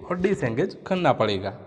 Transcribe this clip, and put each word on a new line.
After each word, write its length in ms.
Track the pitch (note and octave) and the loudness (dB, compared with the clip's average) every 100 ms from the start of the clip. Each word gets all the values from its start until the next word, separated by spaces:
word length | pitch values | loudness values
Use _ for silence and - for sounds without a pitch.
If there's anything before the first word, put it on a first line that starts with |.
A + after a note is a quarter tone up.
| - | -8
और 100 | F3+ | 0
डिसएंगेज 560 | G3 F#3+ B2 A2+ F#3+ - - | 0 2 0 0 -2 -4 -4
करना 260 | F#3 D#3+ | 2 4
पड़ेगा, 440 | B2 A2 G2 G2 - | 4 2 0 -4 -8